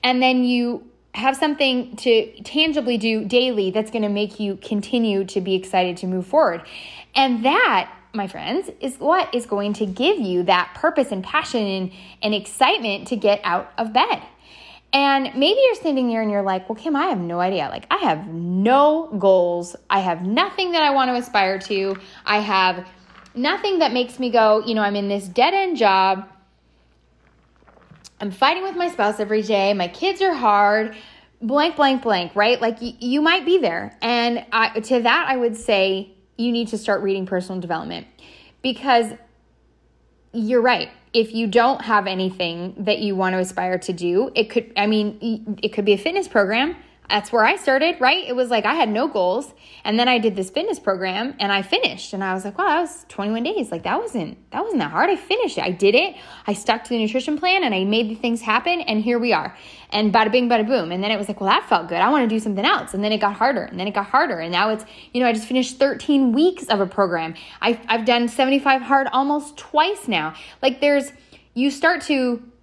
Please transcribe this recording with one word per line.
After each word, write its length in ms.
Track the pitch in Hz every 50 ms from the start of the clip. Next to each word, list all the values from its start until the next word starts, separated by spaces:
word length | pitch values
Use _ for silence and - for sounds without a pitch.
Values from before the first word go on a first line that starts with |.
| -
and 180 | 247 254 254
then 220 | 254 254 254 254 247
you 400 | 247 247 247 240 240 240 - - - _ _ _ _ _
have 220 | - 214 262 269
something 580 | 269 - 302 294 285 285 269 262 247 247 247 247
to 480 | - - 254 233 220 220 220 - - -
tangibly 560 | - - 285 311 320 294 294 247 226 247 226
do 260 | 202 226 220 220 214
daily 460 | 202 247 247 247 254 240 208 196 190
that's 220 | 185 214 214 214 -
gonna 160 | 233 214 208
make 320 | 202 202 208 202 208 -
you 160 | 214 202 196
continue 680 | 196 - - 220 208 196 - - 240 226 220 202 196 196
to 140 | 190 - 202
be 140 | 180 196 190
excited 420 | 185 185 185 - 190 180 180 175 175
to 100 | - 185
move 180 | 185 185 180
forward. 360 | - - 302 320 214 170 175 - - - - - - - - - _ _
And 300 | 254 269 269 247 226 220
that, 480 | 262 302 427 508 381 240 190 - - - - _ _ _
my 140 | 220 202
friends, 420 | 190 - - - 170 233 359 392 - - -
is 180 | - 269 247 -
what 340 | - 285 330 381 349 - -
is 140 | 247 226
going 280 | - 208 202 202 208 208
to 120 | - 220
give 320 | 196 185 - 247 330 415 381
you 240 | 233 190 180 175 175
that 280 | 175 190 180 170 - -
purpose 380 | - - 320 330 311 262 - 214
and 100 | 190 185
passion 420 | - - 302 311 - - 240 214
and, 280 | 202 190 190 185 185 - - - - - _
and 140 | - 214 214
excitement 720 | 202 208 - - - 269 254 392 - 240 220 196 202 - -
to 80 | 254
get 240 | 208 190 208 202 208 -
out 260 | 196 175 185 - - - -
of 140 | 233 220 220
bed. 300 | 254 330 480 - - - - - _ _ - - - - - - - _ _ -
And 380 | 277 277 277 277 269 262 - -
maybe 240 | 247 277 320 415 523 539
you're 120 | 508 466
standing 320 | 466 - 330 285 262 254 240
there 120 | 226 226
and 100 | 220 214
you're 120 | 208 202 196
like, 260 | 196 190 185 185 -
"Well, 80 | 220
Kim, 200 | 214 - 330 302
I 100 | 277 311
have 140 | 381 294 196
no 180 | 175 170 170 175
idea. 300 | 180 185 202 180 147 -
Like, 180 | - - - -
I 80 | - 403
have 280 | 370 247 165 156 180
no 800 | 208 160 165 170 175 180 185 196 220 254 277 285 302 302 320 330 320 269 196
goals. 580 | 196 196 185 185 175 175 175 175 175 180 - - _ _
I 120 | - 196
have 220 | 190 185 170 165 180
nothing 500 | 185 214 277 359 403 - - 381 359 349
that 100 | 330 311
I 80 | 285
want 200 | 277 277 262 254
to 40 | 247
aspire 460 | 240 240 - - 208 196 190 196 190
to. 360 | 190 - 208 190 196 196 196 190 - - - - -
I 120 | - 208 208
have 500 | 208 208 202 190 185 185 180 175 180 - - - - _ - - - - _
nothing 440 | 247 247 294 359 403 - 415 392 349
that 140 | 320 262 220
makes 260 | 247 247 240 - -
me 120 | 262 247
go, 340 | 214 240 220 214 214 220 214
you 80 | 226 226
know, 80 | 220 214
I'm 140 | 202 202
in 100 | 202 202
this 220 | 202 202 202 196 190
dead-end 480 | 180 233 247 320 381 392 392 381 339
job. 520 | 240 226 202 190 190 190 190 196 190 202 - - _ _ _ _ _ _ _ _ _ _ _ _ _ _ _ _ _ _ _ _ _ _ _ _ _ _ _ _ _ _ _ - - _ - _ _
I'm 120 | - 208 185
fighting 320 | - 262 277 339 370 370
with 100 | 392 349
my 140 | 349 349 349
spouse 320 | 349 - 214 208 214 -
every 220 | 214 202 214 214 214
day. 300 | 214 220 202 196 196 208
My 120 | 196 180
kids 340 | 175 - - - 381 381 349 381
are 120 | 381 339
hard, 640 | 277 240 220 202 202 208 202 208 220 220 220 220 - - - - - _ _ _ _
blank, 360 | 226 220 262 285 294 339 330
blank, 260 | 302 294 269 269 254 262
blank," 300 | 233 208 185 175 170 -
right? 260 | 202 208 220 247 -
Like, 200 | - 220 220 226
y-, 160 | 233 240 - -
you 240 | 233 247 254 285 302
might 240 | 320 339 370 262
be 120 | 311 349 381
there. 380 | 285 185 165 170 202 202 - _ -
And 420 | 233 240 240 233 240 240 240 - - -
I, 280 | 226 226 220 - 220
to 220 | 220 - 254 247 226
that, 240 | 233 240 320 339 -
I 80 | 269
would 200 | 254 240 233 220
say 540 | 220 - - 214 196 190 190 190 190 202 - - _ _ _ _
you 140 | - 226 240
need 160 | 240 233 233 220
to 100 | - 214
start 240 | 214 - 202 190 208
reading 240 | 196 196 196 185
personal 340 | 185 196 180 180 185 190 185
development, 480 | 175 170 170 160 156 156 175 170 - - _ _ - - - - - - _ _
because 520 | - 254 254 - 262 277 254 233 233 214 - - - _ _ _ _ _ _ _ _ _ _ _ _ _ _ _ _ _ _ _ _ _ -
you're 300 | 233 220 214 254 247 226
right. 260 | 247 247 - 165 - - - _ _ _
If 220 | 233 226 220 226
you 140 | 226 233 214
don't 340 | 190 233 233 254 269 - -
have 240 | 220 226 208 196
anything 680 | 196 190 185 190 185 185 185 180 170 165 170 175 190 185 - 208
that 160 | 196 208 -
you 160 | 220 202 196
want 180 | 185 190 185 185
to 60 | 185
aspire 380 | 185 185 - - 180 185 185 180
to 140 | 180 - 185
do, 380 | 170 175 175 175 190 247 269 -
it 120 | 226 226 220
could, 240 | - 247 233 - -
I 100 | - 202
mean, 320 | 214 214 214 208 208 208 -
y-, 340 | - 233 226 214 - - 208 190
it 120 | - 214 -
could 120 | - 208
be 80 | 208 202
a 60 | 190
fitness 300 | 202 320 349 403 370 -
program. 480 | - 226 202 185 214 233 262 320 349 - - - _ _ _ -
That's 240 | 202 208 202 - -
where 120 | 233 214
I 120 | 233 359
started, 400 | 381 - - 262 269 294 330 339 320
right? 240 | 247 254 302 370 359
It 120 | - 247
was 140 | 247 254 240
like, 140 | 240 220 202
I 100 | 214 277
had 140 | 330 302 220
no 200 | 208 214 269 320
goals. 440 | - 214 180 180 185 233 285 - - _ _ - - - -
And 160 | 214 214 226
then 80 | 240
I 120 | 247 254 233
did 180 | 214 226 190
this 120 | 196 190 190
fitness 300 | - 285 339 440 381 -
program 560 | - - 190 185 190 190 185 196 226 262 285 -
and 100 | 208 202
I 120 | 202 196 196
finished. 500 | - - 415 508 - - 185 - - -
And 100 | 190 196
I 120 | 190 185
was 100 | 185 190
like, 120 | 202 202
"Wow, 120 | - 294 -
that 120 | 294 320 349
was 220 | 311 - - - _
twenty-one 340 | - - 196 208 220 226 240
days. 300 | 302 427 415 254 214 -
Like, 100 | 170 -
that 180 | 175 208 311
wasn't, 380 | 466 453 - 240 170 - - _ _ _ -
that 100 | 285 381
wasn't 160 | 453 415 277
that 140 | 165 147 -
hard. 180 | 170 277 359
I 60 | 403
finished 420 | - - - 392 466 494 330 - -
it. 60 | -
I 80 | 175 185
did 240 | 170 - - 208
it. 180 | 254 339 392 - - - - - - -
I 60 | - 208
stuck 320 | 202 - - 220 233 -
to 60 | -
the 80 | 247 233
nutrition 380 | 220 214 220 254 254 - 302
plan 280 | 285 - 359 370 392 359
and 100 | 254 202
I 80 | 190 190
made 280 | 196 214 226 240 214
the 40 | 226
things 280 | 220 - 240 233 226 -
happen. 400 | 220 214 240 - 339 349 349 -
And 200 | - 214 214 214
here 160 | 233 240 240
we 140 | 220 240 208
are." 240 | 160 147 - - - - - - - - _ -
And 220 | 208 214 214 185
bada 160 | 233 220 214
bing, 180 | 208 254 247 240
bada 160 | 247 226 214
boom. 280 | 214 269 247 170 160 175
And 100 | 185 196
then 80 | 208
it 60 | 220
was 100 | 196 202
like, 140 | 196 202 -
"Well, 100 | 202 190
that 180 | 220 339 370 -
felt 200 | 233 175 165 165
good. 100 | 170 170
I 120 | 185 226
wanna 180 | 285 302 247 226
do 100 | 214 226
something 260 | 214 220 202 190 202
else." 300 | 302 403 - - - -
And 80 | 190 202
then 80 | 214
it 80 | 220 208
got 160 | 208 202 202
harder 300 | 190 226 262 277 202 -
and 160 | - - 175
then 80 | 185 208
it 60 | 202
got 120 | 214 202
harder. 320 | - - 262 320 320 214 165
And 140 | 165 165 175
now 160 | 175 202 220
it's, 160 | 220 214 220 - - - - - _
you 80 | 247
know, 60 | 254
I 60 | 240 226
just 160 | 220 220 -
finished 300 | 247 254 254 254 - -
thirteen 520 | 277 539 - - - - 294 277 269 247
weeks 360 | 220 269 311 370 370 359 -
of 120 | - 233 202
a 80 | 196
program. 480 | 185 - - 202 180 175 165 160 160 165 - - - - -
I, 200 | - 220 240 226 - -
I've 160 | 226 233 220
done 240 | 220 240 240 240 233
seventy-five 540 | - - 269 262 269 277 269 277 269 262 247
hard 260 | 226 269 277 269 - -
almost 440 | 254 269 277 294 302 294 294 -
twice 500 | - - - - 294 311 370 415 403 -
now. 280 | - 208 165 151 156 - - - - - _ -
Like, 180 | 269 254 254
there's, 300 | - 294 285 285 269 277 - - _ _ - - _ _ _
you 180 | 233 254 285 277
start 300 | - - 330 359 320 -
to 380 | - 302 269 254 247 240 233 - - _ _